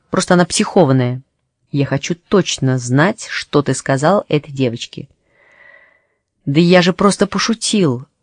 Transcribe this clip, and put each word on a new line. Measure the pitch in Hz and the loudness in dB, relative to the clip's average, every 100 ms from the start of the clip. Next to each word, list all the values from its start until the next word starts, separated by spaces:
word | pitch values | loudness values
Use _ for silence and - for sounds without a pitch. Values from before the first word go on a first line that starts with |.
| - | -6
Просто | 185 - | -4 2
она | 175 | 2
психованная. | 175 - 208 202 139 135 123 131 _ _ _ _ - | 2 -2 0 2 4 2 0 -4 _ _ _ _ -8
Я | 143 | -4
хочу | 139 139 - | -2 -4 -4
точно | 175 - 196 - - 131 131 | -8 0 0 0 -2 -2 -2
знать, | 120 135 185 226 - | 0 2 2 -2 -10
что | - - 147 | -12 -2 -2
ты | 139 | 0
сказал | 131 - 135 156 202 - | -4 -2 0 2 0 0
этой | 147 147 | -4 -4
девочке. | 135 127 113 - - - _ _ _ _ _ - - _ _ _ _ _ _ 151 | -4 -4 -4 -12 -16 -18 _ _ _ _ _ -20 -20 _ _ _ _ _ _ -2
Да | 147 | 2
я | 175 180 | 4 4
же | 175 | 4
просто | 180 196 - 98 | 2 0 0 -2
пошутил. | 196 - 226 - 208 156 123 139 _ | -2 -4 -4 -2 0 0 -2 -8 _